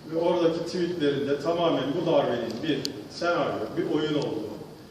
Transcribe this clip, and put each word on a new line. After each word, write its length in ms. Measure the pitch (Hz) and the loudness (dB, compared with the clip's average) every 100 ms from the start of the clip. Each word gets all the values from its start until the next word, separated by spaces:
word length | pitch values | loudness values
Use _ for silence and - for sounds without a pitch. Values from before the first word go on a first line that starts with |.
| 151 | -6
Ve 60 | 165 | 0
oradaki 400 | 170 170 165 170 | 2 4 4 2
tweetlerinde 840 | - 185 170 175 143 139 135 143 | -2 -2 0 2 2 2 0 0
tamamen 440 | 165 170 165 139 135 175 | 0 2 2 2 0 0
bu 120 | 165 | 2
darbenin 400 | 147 127 120 110 113 | 4 4 0 -2 -4
bir 180 | 151 139 - - - | -2 -2 -2 -8 -12
senaryo, 480 | - 175 175 - - - 147 | -2 0 2 0 -2 -4 -2
bir 220 | 175 151 | 0 0
oyun 160 | 151 | 0
olduğu, 340 | 143 120 110 107 - - - - | 0 -2 -4 -6 -10 -14 -16 -20